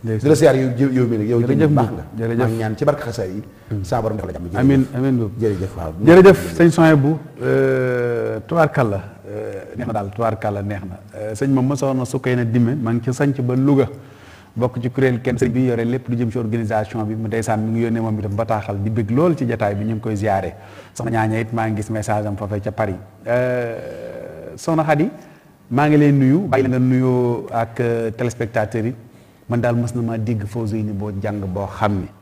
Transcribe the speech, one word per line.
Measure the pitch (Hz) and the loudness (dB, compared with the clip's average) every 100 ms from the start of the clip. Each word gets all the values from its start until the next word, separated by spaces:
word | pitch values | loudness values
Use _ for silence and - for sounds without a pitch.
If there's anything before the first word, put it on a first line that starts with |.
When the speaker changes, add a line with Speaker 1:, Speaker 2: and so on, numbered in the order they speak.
Speaker 1:
Ndeysaan. | 113 110 | -2 0
Speaker 2:
Di | 131 | 4
la | |
siyaar | 156 156 131 | 6 6 6
yow, | 131 120 | 0 0
yow, | 135 | 2
yow | 127 120 | 2 2
mi | 113 | 2
nag, | 107 | 2
yow | 120 | 2
Speaker 1:
Jërëjëf | 120 143 | 2 4
Speaker 2:
jëmm | 156 | 4
bu | |
baax | 143 110 | 4 2
Speaker 1:
Mboup, | 82 | -2
Speaker 2:
nga. | 76 110 113 | -10 -6 -4
Speaker 1:
jërëjëf. | 117 | 0
Speaker 2:
Maa | 123 | 0
ngi | 113 | 0
ñaan | 110 107 | -4 0
ci | |
barke | 147 143 | -2 -2
xasaay | 120 110 92 | -6 -6 -6
yi, | 98 - - - | -8 -12 -20 -8
Speaker 1:
Mhm. | 104 | -6
Speaker 2:
saa | 92 120 | -2 -2
borom | 110 110 | -2 -4
defal | 90 | -6
la | - | -8
jàmm. | 87 101 | -6 2
Speaker 1:
Amiin, | 131 135 131 | 4 4 2
amiin | 127 135 | -2 0
Mboup. | 123 107 104 | 0 -2 -2
Speaker 2:
Jërëjëf, | 110 92 95 87 | -2 -2 -6 -6
waaw. | 82 80 | -8 2
Speaker 1:
Jërëjëf, | 123 180 180 - 87 82 | 8 10 10 8 0 4
sëñ | 170 | 4
Souhaïbou, | 170 160 151 139 156 - - | 6 6 6 4 0 -6 -6
euh, | 127 135 135 131 127 123 120 117 113 110 - | 0 2 2 2 0 0 -2 -2 -4 -6 -2
tubaarkàlla, | 170 156 - 117 98 101 - 101 | 2 2 2 0 -2 -8 -18 -12
euh, | 104 107 98 - 113 | -10 -10 -12 -12 -10
neex | 113 | -6
na | |
daal, | 107 98 | -4 -6
tubaarkàlla | 107 113 107 107 101 | -2 -2 -2 -4 -4
neex | 101 101 92 | -6 -6 -10
na. | 90 - - | -14 -16 -12
Euh, | 107 | -10
sëñ | 107 139 | -4 0
moom | 135 131 | 2 2
mosoon | 143 139 131 | 0 -2 -2
na | |
su | 123 - | -4 -4
koy | 127 123 | 0 0
ne | 117 | 2
dimme, | 123 117 143 | 2 2 0
maa | 113 | -2
ngi | 117 | -2
ci | 117 | -2
sanc | 123 143 131 | 0 0 0
ba | 123 127 | 0 2
Louga, | 139 135 131 - - - - - - - | 4 4 2 -4 -18 -20 -20 -20 -12 -4
bokk | 120 127 | -2 -2
ci | 123 | -4
kuréel | 127 131 120 | 2 2 2
kenn | 127 117 | -2 0
sëñ | 123 | 0
bi | 120 127 | 2 0
yore | 117 | 0
lépp | 117 127 127 | 0 -2 -4
lu | 120 | -2
jëm | 120 | -2
ci | 120 | -2
organisation | 110 117 107 107 107 113 | -2 -2 0 -2 -2 -4
bi. | 107 | -4
Mu | 110 110 | -4 -2
ndeysaan | 113 113 107 | -2 0 -2
mi | 110 | 0
ngi | 113 | 0
yónnee | 117 113 | 0 0
moom | 113 107 | -2 -2
itam | 104 | -2
bataaxal | 101 113 110 98 101 | -4 -2 -2 -2 -4
di | 104 | -2
bëgg | 110 104 | -2 0
lool | 120 175 147 | 2 2 2
ci | 123 | -2
jataay | 113 104 | 0 -2
bi, | 101 | -2
ñu | 104 | -4
ngi | 110 | -4
koy | 113 104 | -4 -2
ziare. | 107 98 87 - - - - | 0 0 -2 -10 -20 -20 -16
Soxna | - 120 | -8 -2
Ñaaña | 113 110 110 | 0 0 -2
it | 110 | -2
maa | 117 110 | -2 -2
ngi | 107 | -4
gis | 104 | -4
message | 110 107 107 104 | -6 -2 -2 -2
am | 101 | -6
foofee | 104 104 | -6 -4
ca | 104 | -6
Paris. | 107 104 92 - - 113 | -4 -4 -4 -10 -14 -2
Euh, | 120 127 123 117 - - - - - - - - - | 0 0 -2 -4 -8 -10 -12 -12 -12 -14 -14 -16 -8
Soxna | - 160 | -2 0
Khady, | 156 151 202 - - - _ _ - | 2 2 0 -4 -20 -20 _ _ -4
maa | 120 151 | 0 4
ngi | 151 | 6
lay | 147 | 6
nuyu, | 139 131 151 202 | 6 6 4 2
bàyyi | 127 | 0
la | - | 2
nga | 127 | 2
nuyoo | 127 127 127 123 120 120 - | 2 2 2 2 2 -2 -4
ak, | 113 113 117 | -4 -4 -2
euh, | 120 117 113 | -2 0 -4
téléspectateurs | 110 120 110 113 117 107 117 110 | -4 -4 -4 -4 -2 -2 -2 -4
yi. | 117 - - - - - | -6 -16 -20 -20 -20 -4
Man | 120 | 0
daal | 120 117 | 0 0
mës | 117 | -2
na | 123 | -2
maa | 113 113 | -4 -2
dégg | 107 113 104 | -2 -4 -4
Fawzeyni | 120 110 110 107 | -6 -4 -4 -4
boo | 98 107 98 | -4 -6 -6
jàng | 104 104 98 | -6 -4 -6
boo | 95 98 | -6 -6
xam | - 107 101 | -2 0 0
ne | 85 - | -6 -12